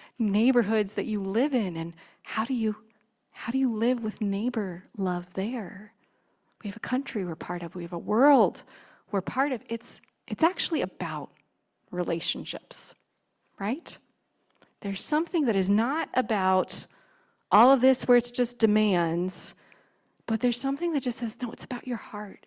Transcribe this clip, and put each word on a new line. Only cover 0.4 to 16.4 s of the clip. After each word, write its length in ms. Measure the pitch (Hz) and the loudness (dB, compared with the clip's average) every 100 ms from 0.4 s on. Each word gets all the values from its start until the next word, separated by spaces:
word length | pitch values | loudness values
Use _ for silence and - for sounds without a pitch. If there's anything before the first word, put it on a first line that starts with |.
| 240 247 202 220 202 | 4 4 4 2 0
that 120 | - 202 | -4 -4
you 160 | 208 | -4
live 340 | 190 208 294 262 | -2 0 0 0
in, 220 | 190 165 | -2 -4
and 180 | 165 - - _ | -8 -10 -20 _
how 200 | - - | -10 -6
do 100 | 233 | -2
you, 220 | 254 220 208 - _ _ _ _ | 0 -2 -2 -10 _ _ _ _
how 200 | - - | -14 -4
do 60 | 262 | 0
you 160 | 262 | 0
live 300 | 220 233 247 | 2 0 0
with 160 | 220 - | -2 -2
neighbor 640 | 202 196 240 240 190 175 - - | -2 0 -2 -2 -4 -6 -12 -4
love 360 | 185 175 175 | -2 -2 -4
there? 600 | - 208 254 180 185 208 _ _ _ _ _ _ _ 202 | -4 -4 -4 -8 -12 -16 _ _ _ _ _ _ _ -10
We 40 | |
have 80 | - | -8
a 20 | |
country 440 | - 254 277 214 | -4 -4 -4 -6
we're 120 | 180 165 | -6 -6
part 260 | - 175 | -6 -6
of. 140 | 170 180 | -8 -8
We 80 | |
have 100 | 175 | -8
a 40 | 175 | -6
world 640 | 190 214 285 269 185 - - - - _ _ | 0 4 6 8 6 2 -14 -20 -20 _ _
we're 100 | 196 | -6
part 300 | - 247 285 | -4 -2 -2
of. 100 | 233 - | -4 -6
It's, 320 | 233 - - _ _ - | -8 -8 -14 _ _ -10
it's 140 | 208 | 2
actually 400 | 330 370 - 302 | 2 2 -4 -2
about 480 | 185 - 165 156 - _ _ _ _ _ - | -4 -6 -8 -8 -10 _ _ _ _ _ -10
relationships, 1040 | 180 180 170 - - 160 - - - - - _ _ _ _ _ - | -6 -4 -4 -4 -6 -8 -12 -12 -14 -14 -18 _ _ _ _ _ -6
right? 360 | 202 294 - - _ _ _ _ _ _ _ - | -4 -4 -8 -18 _ _ _ _ _ _ _ -10
There's 220 | 202 196 | -8 -6
something 420 | - 294 339 339 262 | -2 -2 0 0 0
that 100 | 196 | 2
is 140 | 185 | 2
not 400 | 202 233 311 311 262 | 2 0 -2 -2 -2
about 720 | 220 208 | 0 2